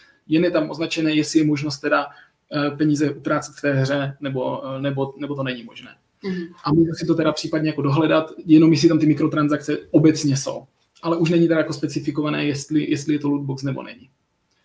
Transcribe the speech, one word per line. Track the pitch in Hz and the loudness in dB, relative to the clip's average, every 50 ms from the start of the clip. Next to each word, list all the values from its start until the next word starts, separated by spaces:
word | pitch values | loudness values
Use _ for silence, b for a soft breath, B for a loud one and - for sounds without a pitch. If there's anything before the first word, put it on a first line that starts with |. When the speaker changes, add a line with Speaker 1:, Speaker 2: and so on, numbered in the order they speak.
| b b b b b - | b b b b b -2
Speaker 1:
Jen | 151 160 185 | 0 2 2
je | 175 | 2
tam | 175 160 151 156 | 2 0 0 -2
označené, | 156 156 165 160 - 165 160 156 151 | -4 -6 -6 -4 -2 -2 0 0 2
jestli | 151 151 - - 160 | 2 0 2 2 2
je | 156 | 4
možnost | 147 147 139 147 151 139 - | 2 2 0 -2 -4 -6 -4
teda | - 147 147 143 - - B B B B B B _ - - | -2 0 0 0 0 -2 B B B B B B _ -8 -4
eh, | 147 143 143 | -2 -2 -2
peníze | 143 143 156 156 147 143 156 139 | 0 0 2 2 2 2 2 0
utrácet | - - - 156 156 147 - - - | -2 -4 -4 -2 -2 -2 -4 -6 -8
v | - | -6
té | - 143 139 | -2 0 0
hře, | 135 135 131 143 143 139 139 139 - | 0 0 0 0 -2 -2 -4 -6 -8
nebo, | 147 139 135 127 131 131 135 - - 131 135 | -8 -6 -4 -4 -4 -4 -6 -6 -8 -8 -8
eh, | 135 | -6
nebo, | 139 143 139 135 135 - - | -4 -4 -2 -2 -4 -4 -6
nebo | - 147 135 143 | -8 -8 -8 -6
to | 139 135 | -6 -6
není | 127 127 120 113 | -6 -6 -8 -10
možné. | 113 - - - 110 - _ _ _ _ _ - | -16 -18 -20 -20 -20 -20 _ _ _ _ _ -8
Speaker 2:
Mhm. | 196 185 180 175 170 - - - | -8 -6 -6 -8 -10 -12 -10 -4
Speaker 1:
A | 151 151 | 0 2
můžu | 165 165 165 160 | 2 2 0 -2
si | - 170 | -4 -2
to | 165 165 | -2 0
teda | 160 156 156 147 | 0 0 -2 -2
případně | - - 160 165 160 156 156 | -4 -4 -6 -4 -4 -2 -2
jako | 143 - 135 | -2 -2 -2
dohledat, | 139 135 160 156 156 160 156 156 - - - - | 0 0 2 2 2 2 0 0 -2 -8 -8 2
jenom | 165 156 156 165 160 160 | 6 6 8 8 8 6
jestli | 139 151 165 | 6 6 4
tam | 165 156 | 4 4
ty | 156 | 4
mikrotransakce | 151 143 - 165 147 139 151 147 143 147 143 - - 147 147 - - | 2 2 2 2 0 0 0 0 0 0 -2 -2 -4 -4 -6 -2 0
obecně | - 147 156 160 156 - - 143 135 | 4 4 6 6 4 4 2 0 0
jsou. | 135 - - - - - - _ _ _ _ _ _ - | 0 0 -4 -6 -8 -10 -18 _ _ _ _ _ _ -4
Ale | 165 170 | -2 0
už | 170 170 156 | 0 2 2
není | 175 170 170 165 | 4 4 4 4
teda | 165 160 | 4 2
jako | 151 - 147 | 0 -2 -4
specifikované, | - - 143 - 156 139 156 139 156 151 151 147 147 147 | -6 -6 -6 -6 -4 -4 -4 -4 -2 -2 -2 -2 -2 -2
jestli, | 147 139 139 - - 151 151 147 - | -2 -2 -4 -4 -2 -2 0 0 0
jestli | 156 139 - 156 151 | -2 -2 -2 -2 -2
je | 143 | 0
to | 147 143 | 0 0
lootbox | 143 143 143 135 135 131 135 | -2 -2 -2 -4 -6 -6 -4
nebo | 139 127 - - | -6 -6 -6 -8
není. | - 104 - - - _ _ _ _ _ _ _ _ _ _ _ | -12 -16 -20 -20 -20 _ _ _ _ _ _ _ _ _ _ _